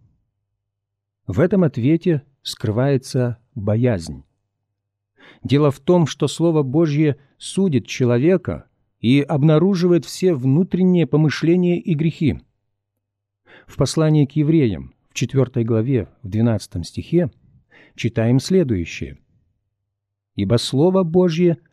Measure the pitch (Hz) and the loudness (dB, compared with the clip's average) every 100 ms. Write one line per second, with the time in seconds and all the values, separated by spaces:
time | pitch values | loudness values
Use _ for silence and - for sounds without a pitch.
0 | _ _ _ _ _ _ _ _ _ _ | _ _ _ _ _ _ _ _ _ _
1 | _ _ - 92 175 196 165 - 123 160 | _ _ -8 0 0 2 0 0 0 0
2 | 180 151 - _ - - 110 104 135 135 | 0 -2 -4 _ -16 -8 -4 -2 0 -2
3 | - 131 123 117 _ 120 98 110 123 101 | -2 -4 -4 -6 _ -10 -4 0 0 -2
4 | 80 67 - _ _ _ _ _ _ _ | -6 -16 -18 _ _ _ _ _ _ _
5 | _ _ - _ - 139 151 135 - 180 | _ _ -20 _ -2 0 2 -2 0 2
6 | 156 - 143 - 165 156 135 147 165 143 | 2 -2 -6 -2 0 0 0 0 0 2
7 | 156 135 _ _ - - 196 127 - - | 0 -2 _ _ -10 -2 0 -2 -4 -2
8 | 123 120 156 185 - 73 - _ _ _ | 0 2 2 0 -2 -10 -12 _ _ _
9 | 113 139 139 156 156 156 185 190 180 170 | 0 2 2 0 4 4 2 0 2 0
10 | - - 185 147 131 143 190 175 185 180 | 0 -2 -2 0 0 0 0 0 2 2
11 | 147 151 156 - 156 180 180 175 - 151 | 2 2 0 0 0 2 2 -2 -2 -2
12 | 160 - 147 69 _ _ _ _ _ _ | -2 -2 -2 -4 _ _ _ _ _ _
13 | _ _ _ _ _ - _ - 139 - | _ _ _ _ _ -20 _ -4 -2 0
14 | 156 151 139 151 147 165 123 80 64 _ | 2 2 2 0 2 2 2 -2 -12 _
15 | _ - 127 131 127 120 117 113 120 127 | _ -6 -4 0 -2 -2 -2 0 0 -2
16 | - _ 95 107 117 107 - 92 82 - | -4 _ -8 -2 0 0 -4 -10 -8 -10
17 | - 170 175 _ _ _ _ _ _ - | -2 0 -2 _ _ _ _ _ _ -6
18 | 117 - 113 131 - 185 147 98 82 - | -6 -2 0 0 2 0 0 -2 -6 -10
19 | 69 69 _ _ _ _ _ _ _ _ | -14 -14 _ _ _ _ _ _ _ _
20 | _ _ _ 98 98 120 - 131 175 190 | _ _ _ -6 0 0 0 0 2 2
21 | 175 180 180 160 175 165 _ | 0 0 0 2 0 0 _